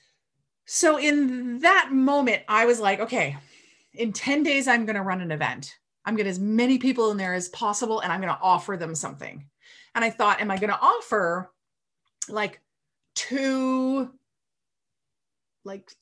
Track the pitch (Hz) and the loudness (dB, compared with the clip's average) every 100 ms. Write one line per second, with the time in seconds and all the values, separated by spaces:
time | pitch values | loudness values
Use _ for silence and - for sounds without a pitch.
0 | _ _ _ _ _ _ - - 330 294 | _ _ _ _ _ _ -8 2 2 4
1 | 294 294 262 254 247 240 339 381 262 269 | 2 2 2 -2 -6 2 4 4 4 2
2 | 262 285 254 208 - 214 240 226 202 202 | 4 4 2 0 0 2 4 4 2 0
3 | 226 233 143 139 - - _ _ _ - | -2 0 -2 -4 -14 -20 _ _ _ -6
4 | 233 - 254 285 302 277 262 233 220 208 | -4 -4 -2 0 2 2 2 2 0 -2
5 | 190 185 175 151 127 127 - - _ _ | -2 -4 -4 -4 -4 -6 -12 -20 _ _
6 | - 214 196 185 208 220 254 254 254 240 | -4 -2 -2 -2 0 2 2 2 2 2
7 | 220 208 185 180 180 - 214 208 226 220 | 0 0 -2 -4 -6 -4 -4 -2 -2 -2
8 | 180 175 180 - 185 170 - 185 165 160 | -2 -4 -4 0 2 2 0 -6 -6 -6
9 | 160 139 - 143 - _ - - _ 220 | -10 -12 -14 -16 -20 _ -20 -20 _ -4
10 | 226 226 208 202 208 190 208 190 302 466 | -2 0 2 2 0 -2 -2 2 2 2
11 | - 214 170 180 185 _ _ _ _ _ | 0 0 0 -2 -6 _ _ _ _ _
12 | _ _ - 214 202 - _ _ _ _ | _ _ -8 -4 -6 -8 _ _ _ _
13 | _ - - 269 269 262 262 262 262 269 | _ -10 -4 -2 0 0 0 0 0 -2
14 | 254 - _ _ _ _ _ _ _ _ | -4 -10 _ _ _ _ _ _ _ _
15 | _ _ _ _ _ _ 196 196 - _ | _ _ _ _ _ _ -16 -16 -18 _